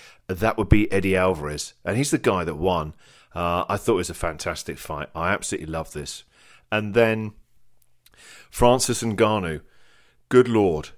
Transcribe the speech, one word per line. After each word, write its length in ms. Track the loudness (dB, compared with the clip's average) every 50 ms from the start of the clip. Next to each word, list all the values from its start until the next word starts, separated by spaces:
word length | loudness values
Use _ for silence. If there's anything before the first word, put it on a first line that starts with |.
| -20 -20 -20 _ _
that 320 | -8 -4 -2 0 0 0 0
would 100 | 0 2
be 240 | 2 2 2 2
Eddie 240 | 0 0 2 2 2
Alvarez. 560 | 2 2 0 0 -2 -4 -8 -8 -8 -10 -12 -16 _ -6
And 100 | -4 -2
he's 140 | -2 -2 0
the 80 | -2 0
guy 260 | 2 0 0 0 0
that 120 | -4 -4
won. 360 | -2 0 0 0 0 -2 -6 -10 -16 -20 -20 -20 -20 _ _ -6
Uh, 300 | -4 -2 -2 0 -2 -2
I 120 | -2 -4 -2
thought 160 | 0 0 0
it 20 |
was 140 | 0 0 -4
a 40 | -6
fantastic 640 | -6 -6 -6 -4 -6 -6 -8 -8 -8 -10 -12 -12
fight. 320 | -12 -10 -10 -8 -8 -10 -8 -6
I 160 | -4 -2 -2
absolutely 400 | -2 -2 -4 -6 -6 -6 -6 -6
love 220 | -6 -6 -8 -8 -10
this. 300 | -12 -10 -10 -12 -14 -18 _ _ _ -20 -20 -20 -20 _ _
And 220 | -4 -4 -2 0
then 400 | 4 4 4 4 2 0 -4 -8 -12 -16 -20 _ _ -20 -20 -20 -20 -20 _ _ _ _ _ _ _ -20 -20 -20 -20 -20 -20 -10
Francis 520 | 0 4 6 6 6 4 2 -2 -2 -2
Ngannou, 600 | -4 -2 2 2 4 4 2 0 -2 -4 -6 -8 -10 -16 _ -20 -20 -20 _ _ _ _ _ _ _ 4
good 200 | 6 6 6 8
Lord, 400 | 6 4 4 4 2 0 -4 -8 -14